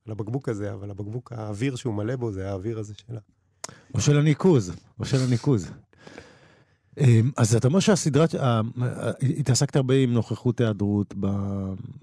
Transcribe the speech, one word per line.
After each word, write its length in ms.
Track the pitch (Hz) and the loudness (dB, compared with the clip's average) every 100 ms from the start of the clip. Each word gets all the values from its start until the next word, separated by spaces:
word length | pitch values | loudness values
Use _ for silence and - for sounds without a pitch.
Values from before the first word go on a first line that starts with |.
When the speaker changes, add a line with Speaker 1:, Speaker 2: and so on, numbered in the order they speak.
| - | -14
Speaker 1:
על 60 | |
הבקבוק 380 | 107 104 135 131 | -10 -6 -6 -4
הזה, 240 | 104 104 | -6 -6
אבל 180 | 98 101 | -10 -12
הבקבוק, 400 | 98 101 120 - | -12 -10 -12 -12
האוויר 440 | 117 107 101 131 127 | -12 -10 -6 -6 -4
שהוא 180 | 123 | -6
מלא 220 | 104 107 131 | -4 -4 -4
בו, 160 | 117 | -6
זה 180 | 95 95 | -6 -6
האוויר 300 | 98 101 110 | -6 -6 -8
הזה 140 | 104 107 - | -10 -16 -16
שלה. 120 | 117 - _ _ _ - - _ | -16 -16 _ _ _ -20 -20 _
Speaker 2:
או 80 | - | -2
של 160 | - 147 | 2 4
הניקוז, 520 | 156 143 190 143 90 90 _ - | 4 4 4 4 2 -8 _ -10
או 60 | 101 | -2
של 120 | 135 | 0
הניקוז. 540 | 127 120 - 117 78 - _ _ - - - _ _ _ _ _ _ - | 0 0 2 0 -2 -12 _ _ -20 -20 -20 _ _ _ _ _ _ 2
אמ, 320 | 135 113 113 - | 6 6 4 2
אז 180 | 107 113 | 2 4
אתה 120 | 123 | 4
אומר 120 | 185 | 4
שהסדרה, 460 | 226 202 160 131 165 - | 4 2 2 4 2 2
ה-, 60 | 131 113 113 123 | 0 0 -2 -4
ה-, 300 | 123 - 117 - 127 151 | -4 -4 -6 -2 -2 0
התעסקת 360 | 131 123 143 151 | 0 2 2 2
הרבה 180 | 131 135 | 2 2
עם 180 | 127 | 4
נוכחות 460 | 120 - 110 127 - | 2 0 -2 -2 0
היעדרות 520 | 117 101 101 104 98 98 | 0 0 0 0 -2 -4
ב-, 540 | 98 101 98 98 95 95 95 - | -4 -2 -4 -6 -6 -8 -12 -14